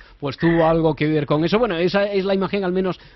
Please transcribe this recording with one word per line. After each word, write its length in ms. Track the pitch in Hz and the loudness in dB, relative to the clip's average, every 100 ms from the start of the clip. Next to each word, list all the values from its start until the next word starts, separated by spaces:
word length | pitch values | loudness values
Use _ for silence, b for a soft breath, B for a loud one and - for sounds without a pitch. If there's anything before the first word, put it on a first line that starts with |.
| B - | B -10
pues 180 | 143 131 | -10 -2
tuvo 280 | 165 165 160 | 2 4 4
algo 280 | 165 160 151 | 2 2 0
que 120 | 151 | 0
ver 180 | 156 143 | 0 0
con 180 | 147 165 | 0 2
eso. 140 | 208 | 0
Bueno, 160 | 240 165 | 0 0
esa 300 | 180 202 202 | 0 0 0
es 200 | 202 190 | -2 -2
la 80 | |
imagen 300 | 196 185 202 | -2 -2 -2
al 80 | 185 | -2
menos 280 | 180 190 170 B | -2 -4 -6 B